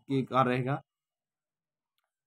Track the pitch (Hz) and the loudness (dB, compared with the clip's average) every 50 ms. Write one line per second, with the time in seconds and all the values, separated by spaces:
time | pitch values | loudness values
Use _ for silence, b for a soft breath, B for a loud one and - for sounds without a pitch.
0 | - - 139 135 127 - - 127 131 123 123 127 123 127 139 151 - _ _ _ | -6 -2 -2 -2 -2 0 2 2 2 2 2 0 -2 -4 -4 -6 -8 _ _ _
1 | _ _ _ _ _ _ _ _ _ _ _ _ _ _ _ _ _ _ _ _ | _ _ _ _ _ _ _ _ _ _ _ _ _ _ _ _ _ _ _ _
2 | _ _ _ _ _ | _ _ _ _ _